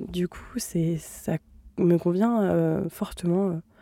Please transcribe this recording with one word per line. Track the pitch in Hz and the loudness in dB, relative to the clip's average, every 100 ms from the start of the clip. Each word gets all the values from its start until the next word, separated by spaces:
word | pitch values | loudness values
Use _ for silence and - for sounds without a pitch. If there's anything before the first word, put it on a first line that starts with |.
| 180 | -6
du | 175 180 | -4 -4
coup, | - - 247 | -6 -10 -8
c'est, | - 175 165 160 | -4 0 0 -2
ça | - - - 165 - - - - | -6 -10 -4 -4 -6 -20 -12 2
me | 175 170 | 4 4
convient, | 175 180 233 233 | 4 2 2 2
euh, | 185 170 160 160 170 | 2 4 2 0 -2
fortement, | - 208 - 175 180 196 | -6 -8 -4 0 0 0
euh, | 165 - _ | -2 -8 _